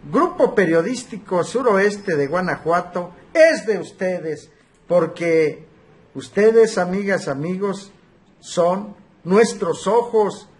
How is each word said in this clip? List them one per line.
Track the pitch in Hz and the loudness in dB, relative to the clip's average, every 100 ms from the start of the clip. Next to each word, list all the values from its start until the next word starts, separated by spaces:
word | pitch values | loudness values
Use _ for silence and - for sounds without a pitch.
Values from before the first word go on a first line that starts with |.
| 143 | -2
Grupo | 196 349 - 240 | 0 0 0 0
Periodístico | - 175 165 180 254 - 202 - 180 | 2 2 2 0 -6 -10 -16 -4 -4
Suroeste | 165 240 254 190 208 202 196 151 | -2 -2 2 2 2 -2 -4 -2
de | 139 | 0
Guanajuato | 175 180 143 185 180 175 185 175 - - | -2 -2 -4 -2 -2 -2 -8 -10 -16 -6
es | 330 320 311 190 | 4 4 4 -4
de | 190 | -6
ustedes, | - - 185 180 156 147 - _ _ _ _ | -6 -6 -6 -4 -8 -10 -14 _ _ _ _
porque | 175 165 170 170 160 151 143 - _ _ _ _ | 2 2 -2 2 2 2 -2 -18 _ _ _ _
ustedes, | 139 - - 214 226 220 202 | -16 -6 2 4 6 4 2
amigas, | 175 190 196 180 - | -2 -2 -2 -2 -4
amigos, | 135 160 185 202 175 - - _ _ _ _ | -6 -4 -4 -4 -6 -12 -20 _ _ _ _
son | - - 170 190 208 - _ _ | -8 0 0 0 -6 -18 _ _
nuestros | 165 196 220 - 175 156 190 | 0 2 2 0 -4 -4 0
ojos | 233 233 220 202 - - | 0 2 0 0 -4 -20